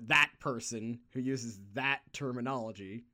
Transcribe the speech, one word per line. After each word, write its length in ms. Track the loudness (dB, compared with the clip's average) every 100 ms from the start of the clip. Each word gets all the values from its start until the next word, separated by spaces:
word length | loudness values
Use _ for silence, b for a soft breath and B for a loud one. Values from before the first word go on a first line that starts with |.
| 6
that 240 | 6 6 2
person 600 | -2 -2 -4 -4 -4 -6 -8
who 80 | -4
uses 400 | -2 -2 -4 -10 -8
that 280 | -2 0 0 -4
terminology 920 | -6 -4 -2 -2 -2 -4 -8 -10 -10 -12